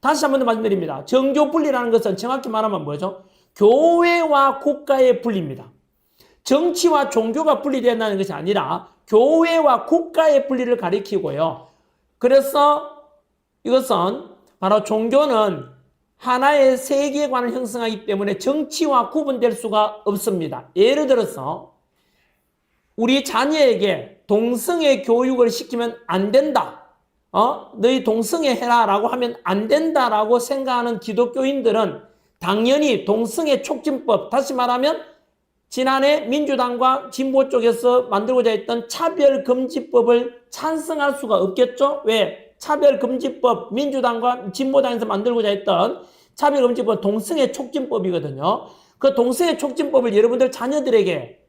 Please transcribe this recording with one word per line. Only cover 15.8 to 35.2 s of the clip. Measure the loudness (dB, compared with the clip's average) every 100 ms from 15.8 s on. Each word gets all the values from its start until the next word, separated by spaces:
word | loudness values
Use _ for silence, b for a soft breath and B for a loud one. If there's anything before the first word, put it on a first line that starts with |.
| _ _ _ _
하나의 | -4 0 2 4 4 2
세계관을 | -2 -2 0 -2 -2 -2 -2
형성하기 | -4 -6 -6 -6 -6 -6
때문에 | -4 -2 -4
정치와 | -2 -2 -4 -4 0 2 0
구분될 | -2 -4 -2 -2
수가 | -2 -4 0 -2 -2 -4
없습니다. | -4 -2 -4 -6 -10 -8 2
예를 | 2 2 2
들어서 | 0 0 -6 -8 -10 -12 _ _ _ _ _ _ _ _ _ _ _ _ -4
우리 | 2 2
자녀에게 | 0 -2 0 4 4 4 0 -2 -6 _ _
동성애 | 0 0 -2 -2 0 2 0
교육을 | 2 2 2 2 2
시키면 | 0 -8 -6 -6 -8 -4
안 | -2 2
된다. | 2 2 -2 -4 -12 -20 _ _ _ _
어? | 0 0 -2 -12 0
"너희 | 2 2 0
동성애 | -2 0 0 0 -2
해라"라고 | 2 2 2 0 0
하면 | -2 -4 -6
안 | -4 -2 0
된다라고 | 0 2 0 2 0 2 0
생각하는 | 0 -6 -2 -2 -2 -6
기독교인들은 | -4 -2 0 0 -2 0 0 0 -2 -4 -18 _ _ _
당연히 | -2 0 2 2 2 0
동성애 | 0 -2 -2 -4 0 -2
촉진법, | -2 -6 -4 -6 -2 -2 0
다시 | -4 -2
말하면 | -2 -2 0 -2 -2 -10 _